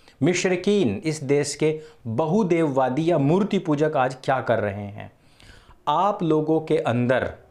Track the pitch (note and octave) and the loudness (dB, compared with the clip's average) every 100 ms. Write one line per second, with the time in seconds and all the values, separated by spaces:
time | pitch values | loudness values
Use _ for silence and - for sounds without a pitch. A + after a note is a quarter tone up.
0 | - - D#3 F3 F#3+ F3+ F#3 G#3 C#3+ F#2+ | -18 -2 0 0 0 0 2 2 2 0
1 | D#3 D3+ C3 C#3+ C#3+ - D3+ D#3 - - | -4 -4 0 0 0 -2 -2 -2 -8 -16
2 | A#2 A2+ D#3+ F#3+ G3 E3+ D#3+ C3+ B2+ B2+ | -8 -4 0 2 2 2 2 2 0 0
3 | D#3+ E3+ C#3 F3 G#3+ G3 E3+ C#3+ D#3 D3 | 0 2 4 2 2 -2 0 0 0 2
4 | B2+ C3+ - C3 B2 A2 G#2 G2+ G2+ G2+ | -2 -2 -2 -2 0 0 0 -4 -10 -12
5 | G2+ _ _ _ - - - - - D3+ | -16 _ _ _ -20 -20 -20 -12 -2 0
6 | G3 G#3 E3+ D#3 D3+ D#3+ D#3 D#3 D3+ A#2+ | 0 0 0 0 2 0 0 0 0 0
7 | B2 B2+ G#2 - - | 2 0 -2 -8 -20